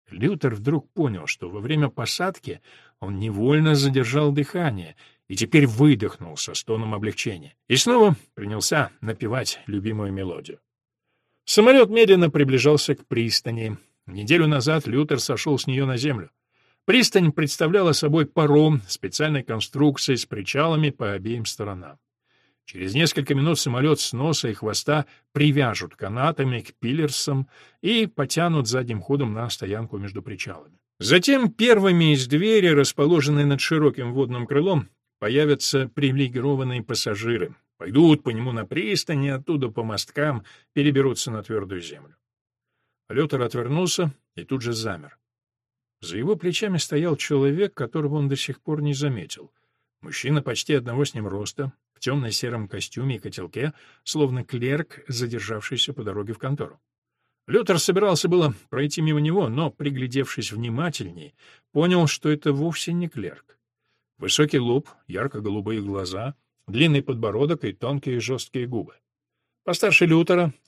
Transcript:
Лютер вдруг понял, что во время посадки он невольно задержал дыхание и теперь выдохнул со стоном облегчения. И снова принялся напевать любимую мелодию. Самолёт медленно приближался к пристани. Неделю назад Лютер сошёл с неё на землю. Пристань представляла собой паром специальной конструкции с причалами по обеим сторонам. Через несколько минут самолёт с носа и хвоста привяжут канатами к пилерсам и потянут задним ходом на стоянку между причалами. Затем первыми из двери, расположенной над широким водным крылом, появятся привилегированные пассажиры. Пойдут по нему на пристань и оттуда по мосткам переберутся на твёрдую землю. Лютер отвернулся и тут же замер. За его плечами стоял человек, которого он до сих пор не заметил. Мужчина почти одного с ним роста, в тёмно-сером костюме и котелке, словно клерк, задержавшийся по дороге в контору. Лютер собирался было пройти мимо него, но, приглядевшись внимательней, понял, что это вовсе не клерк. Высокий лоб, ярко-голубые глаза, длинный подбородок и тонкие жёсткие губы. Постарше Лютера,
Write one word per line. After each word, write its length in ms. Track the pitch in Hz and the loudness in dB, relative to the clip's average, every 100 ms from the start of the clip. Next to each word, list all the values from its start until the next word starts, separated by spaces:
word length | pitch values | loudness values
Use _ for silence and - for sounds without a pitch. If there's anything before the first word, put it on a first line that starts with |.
| _ | _
Лютер 460 | 87 147 175 135 | -4 -2 0 -2
вдруг 340 | 107 123 151 - | -2 -2 -2 -4
понял, 340 | 190 139 92 73 | -2 -2 -2 -6
что 240 | - 87 | -8 -8
во 80 | 101 | -10
время 300 | 120 156 139 | -2 0 0
посадки 720 | - 113 - 185 185 - - _ - _ - | -2 -6 -4 -6 -6 -14 -14 _ -20 _ -14
он 180 | 98 95 | -10 -6
невольно 560 | 110 101 123 151 156 | -6 0 2 4 4
задержал 560 | 147 139 131 117 143 147 | 4 2 0 0 2 2
дыхание 640 | 143 139 180 160 98 82 - _ _ - | 0 -2 -2 -4 -4 -10 -18 _ _ -10
и 80 | |
теперь 320 | 95 113 160 135 | -6 2 4 4
выдохнул 680 | 110 151 117 101 - 85 - | 6 4 4 0 -8 -14 -10
со 180 | - | -8
стоном 400 | - - 110 110 | -8 -4 -4 -4
облегчения. 600 | 104 107 - 120 87 - _ - | -4 -6 -6 -8 -8 -16 _ 0
И 80 | |
снова 400 | 127 240 247 208 - _ | 2 4 6 6 4 _
принялся 580 | - 104 107 - 156 123 - | -12 -8 -4 0 0 -2 -4
напевать 580 | 104 107 113 127 107 - - | -8 -6 -4 -4 -6 -8 -6
любимую 460 | 101 107 107 101 | -6 -4 -4 -6
мелодию. 480 | 95 92 82 - - _ _ _ _ _ _ _ _ - | -6 -8 -10 -14 -20 _ _ _ _ _ _ _ _ 0
Самолёт 440 | 214 233 269 208 | 6 8 10 8
медленно 400 | 226 214 185 165 | 6 8 8 6
приближался 640 | 143 135 131 139 147 - | 4 4 4 6 4 2
к 100 | 131 - | -4 -2
пристани. 680 | 117 113 - 120 117 110 104 _ _ - | -2 0 -2 -4 -6 -6 -8 _ _ -14
Неделю 400 | 95 104 170 156 | -8 2 4 4
назад 400 | 143 135 156 123 | 2 2 0 0
Лютер 320 | 127 151 135 | -2 0 -2
сошёл 400 | - 131 156 131 | -2 -4 -2 -2
с 80 | - | -2
неё 200 | 131 135 | -2 -2
на 100 | 120 | -2
землю. 340 | 139 107 80 _ _ _ _ _ | -2 -4 -8 _ _ _ _ _
Пристань 480 | - 247 - 190 165 | 2 4 6 6 4
представляла 600 | 151 147 - 160 202 175 | 4 -2 0 2 4 4
собой 340 | 139 147 160 143 | 2 2 2 2
паром 560 | 170 147 147 156 139 98 | 2 6 6 6 2 -2
специальной 560 | - 98 - 156 143 | -8 -6 -2 0 -2
конструкции 720 | - 110 - 139 147 139 - | -2 -6 -4 2 2 2 -2
с 120 | 123 - | -2 -2
причалами 640 | 107 90 135 165 156 151 | -8 -4 -2 0 2 0
по 220 | - 107 | -2 -4
обеим 340 | 98 104 120 110 | -4 -4 -6 -6
сторонам. 520 | - 104 90 78 71 _ _ _ _ _ _ - | -8 -8 -10 -16 -20 _ _ _ _ _ _ -18
Через 280 | 90 95 | -8 -4
несколько 400 | 123 165 - 139 | 0 0 0 -2
минут 240 | 139 156 147 | 0 2 0
самолёт 420 | 135 120 151 143 | -2 0 2 2
с 120 | - | -2
носа 360 | 117 156 147 123 | -2 -2 -2 -4
и 40 | |
хвоста 540 | 107 107 98 - 151 - _ _ | -4 -4 -4 0 -2 -2 _ _
привяжут 640 | 143 151 139 123 98 87 - | 0 2 2 0 -2 -10 -10
канатами 640 | 98 117 151 160 135 120 | -8 -2 -2 0 -2 -2
к 140 | 110 | -8
пилерсам 760 | - 117 156 147 - - 135 135 _ - _ | -8 -4 -2 -2 -2 -2 -2 -4 _ -20 _
и 260 | 202 226 208 | -2 0 0
потянут 640 | - 139 160 170 156 113 | -4 -4 0 0 0 0
задним 320 | 127 120 107 | -2 -2 -6
ходом 320 | - 139 120 | -2 -2 -2
на 160 | 107 117 | -4 -6
стоянку 480 | - 95 107 113 104 | -8 -6 -6 -6 -8
между 240 | 98 98 | -10 -12
причалами. 580 | 117 101 - 82 - _ _ - | -12 -12 -12 -14 -20 _ _ -8
Затем 520 | 113 180 277 269 220 | 2 4 4 2 2
первыми 640 | - 240 220 190 175 160 | 2 4 6 6 4 4
из 140 | 139 120 | 4 2
двери, 420 | 151 214 220 180 | 0 4 4 6
расположенной 800 | 143 131 - 147 170 139 147 143 | 4 2 2 2 4 4 2 2
над 140 | 139 | 0
широким 500 | - 160 147 123 120 | 0 2 2 2 -4
водным 340 | 131 123 123 117 | -2 -2 -4 -2
крылом, 440 | 139 185 160 - _ _ - | 0 2 0 -2 _ _ -6
появятся 680 | 107 139 151 139 - 135 127 | 0 2 2 0 0 -2 -2
привилегированные 920 | - 139 135 131 123 139 135 127 123 | -2 0 0 -2 -2 -2 -2 -2 -4
пассажиры. 720 | 107 113 117 104 117 113 85 - _ - | -4 -4 -4 -4 -2 -2 -4 -10 _ -14
Пойдут 440 | 92 131 170 147 | 0 6 6 6
по 60 | 127 | 2
нему 220 | 110 123 | -4 -4
на 140 | 117 104 | -6 -6
пристань 580 | 156 214 190 - 143 | -6 -2 -4 -2 -2
и 60 | 139 | -2
оттуда 400 | 135 139 151 123 | -4 -2 -2 -2
по 120 | 120 | -4
мосткам 640 | 110 101 - 143 151 123 - - _ | -6 -6 -6 -4 -2 -4 -10 -20 _
переберутся 560 | 139 147 135 135 117 127 | 0 2 2 2 0 -6
на 120 | 107 | -8
твёрдую 380 | 98 107 95 92 | -6 -6 -6 -10
землю. 360 | - 73 71 _ _ _ _ _ _ _ _ _ - | -10 -18 -20 _ _ _ _ _ _ _ _ _ -6
Лютер 320 | 113 156 131 | -2 -2 -2
отвернулся 720 | 117 120 120 151 180 - 160 - _ | -2 -4 -2 0 0 0 -2 -4 _
и 100 | - | -16
тут 180 | - 131 | -6 -4
же 100 | 117 | -4
замер. 460 | 113 110 85 71 _ _ _ _ _ _ _ _ _ | -4 -6 -8 -14 _ _ _ _ _ _ _ _ _
За 160 | 160 196 | -10 -6
его 200 | 196 185 | -2 -2
плечами 420 | 175 - 208 170 | -2 -2 -2 -2
стоял 380 | - 151 170 139 | -2 -2 0 -2
человек, 580 | - 143 139 160 202 | 0 2 2 2 -2
которого 420 | - 120 160 147 151 | -4 -6 -4 -2 -2
он 120 | 139 | -2
до 80 | 135 | -2
сих 260 | - 135 | -6 -8
пор 180 | - 151 | -6 -2
не 120 | 147 | -2
заметил. 580 | 135 147 113 - - - _ _ _ _ _ | -2 -2 -4 -8 -16 -18 _ _ _ _ _
Мужчина 420 | 120 117 131 147 | -12 -8 -2 -2
почти 320 | 127 110 - | -2 -6 0
одного 300 | 143 120 127 | 0 0 -2
с 100 | 143 | -2
ним 120 | 117 104 | -4 -6
роста, 460 | 98 101 - 139 - _ | -6 -8 -6 -8 -8 _
в 80 | - | -8
тёмно-сером 680 | - 143 117 - 123 117 104 | -4 -2 -2 -4 -4 -6 -8
костюме 500 | 98 - 113 135 113 | -10 -10 -6 -4 -4
и 20 | |
котелке, 540 | 107 - 87 107 147 - _ _ | -8 -12 -10 -6 -6 -6 _ _
словно 400 | - 156 135 127 | -8 -2 0 -2
клерк, 560 | - 123 127 147 - - - | -6 -6 -4 -4 -6 -14 -10
задержавшийся 880 | 120 120 117 104 107 - 120 - | -8 -6 -6 -8 -8 -6 -4 -4
по 100 | 131 | -4
дороге 300 | 104 101 101 | -8 -6 -8
в 60 | 110 | -8
контору. 420 | 135 143 85 - _ _ _ _ _ _ - | -6 -6 -8 -12 _ _ _ _ _ _ 0
Лютер 320 | 202 208 170 | 0 2 0
собирался 500 | - 190 208 165 175 | 2 2 2 2 2
было 260 | 180 151 104 - | 4 2 -2 -8
пройти 320 | 127 147 - | -4 -4 0
мимо 180 | 156 147 | 0 2
него, 280 | 151 190 127 | 2 2 0
но, 220 | 127 156 | -2 -4
приглядевшись 840 | - 143 131 127 135 131 - 101 | -4 -6 -4 -2 -2 -2 -6 -8
внимательней, 800 | 104 120 117 170 - 95 82 73 _ _ _ _ | -6 -4 -2 -4 -4 -10 -12 -20 _ _ _ _
понял, 340 | 143 175 180 151 | 0 4 4 4
что 240 | - 151 | 2 -2
это 220 | 147 151 | 0 0
вовсе 420 | 139 165 156 - | 0 -2 -4 -4
не 140 | 175 170 | -4 -4
клерк. 500 | 120 90 - _ _ _ _ _ _ _ - | -8 -12 -14 _ _ _ _ _ _ _ -10
Высокий 420 | 95 - 151 143 | -4 0 0 0
лоб, 300 | 120 131 - _ - | 0 -2 -4 _ -12
ярко-голубые 760 | 92 131 107 104 104 104 110 | -8 -6 -6 -6 -6 -6 -6
глаза, 520 | 101 98 90 95 127 - _ _ - | -6 -6 -8 -8 -10 -12 _ _ -8
длинный 360 | 110 165 139 | 0 2 2
подбородок 600 | 143 120 110 107 147 165 | 0 -4 -2 0 -2 -2
и 80 | 107 | -6
тонкие 460 | 92 120 139 139 120 | -6 -6 -4 -4 -6
жёсткие 460 | 113 127 - 131 123 | -4 -6 -6 -8 -6
губы. 280 | 117 85 _ _ _ _ _ _ _ | -6 -8 _ _ _ _ _ _ _
Постарше 400 | - 175 208 208 | -4 0 2 4
Лютера, 480 | 170 165 175 180 170 - | 4 4 4 2 2 -4